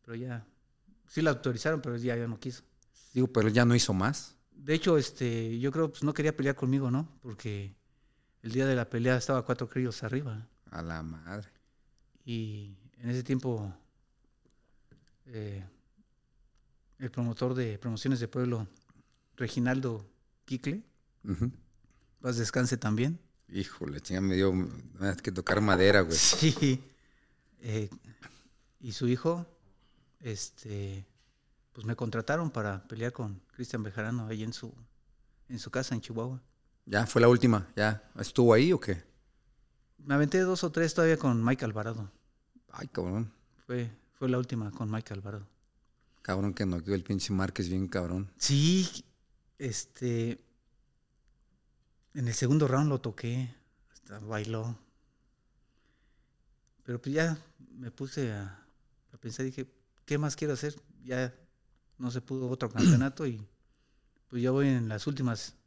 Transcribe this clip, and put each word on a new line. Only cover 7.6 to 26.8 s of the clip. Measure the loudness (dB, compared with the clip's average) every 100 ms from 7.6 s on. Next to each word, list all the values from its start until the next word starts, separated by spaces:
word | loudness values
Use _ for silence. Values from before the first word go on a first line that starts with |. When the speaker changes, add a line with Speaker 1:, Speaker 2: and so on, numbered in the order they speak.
| -8 -12 _ _ _ _ _ _
Speaker 1:
el | -6
día | 0 2
de | 2
la | 0
pelea | 0 2 2
estaba | 2 -2 0
cuatro | -2 -2
críos | -4 -4 -4
arriba. | -6 -4 -6 -8 -12 _ -16
Speaker 2:
A | -10
la | -8 -8
madre. | -8 -12 -12 -12 -12 _ _ _ _ _ _ _ -10
Speaker 1:
Y | -8 -8 -10 -14 -18 -20 _
en | -6
ese | -6
tiempo, | -2 -2 -2 -4 -6 -10 _ _ _ _ _ _ _ _ _ _ _ -20 _ _ -14
eh, | -10 -8 -10 -14 _ _ _ _ _ _ _ _ _ _ _ _ _
el | -8
promotor | -4 -4 -2 -2
de | 0 -4 -4
Promociones | -6 -4 0 0
de | -2
Pueblo, | -2 -2 -2 -6 -12 _ _ _ _ _ -8
Reginaldo | -4 0 0 2 -2 -6 -10 _ _ _ -8
Quicle, | -6 -4 -6 -8 _ _ _
Speaker 2:
Ujú. | -6 -2 -2 -4 -20 _ _ _ _ _
Speaker 1:
paz | -4 -2
descanse | 0 0 0 0
también, | 0 0 0 -2 -10 _ _
Speaker 2:
Híjole, | -6 -6 -6 -8 -8
chinga, | -4 -2
me | 2 4
dio, | 4
me | 4 -2 -6 -16 -6
da | -4 -2
que | -4
tocar | -4 0 2
madera, | 4 6 8 6
güey. | 6 4
Speaker 1:
<laughs> |
Sí. | 4 6 4 4 2 2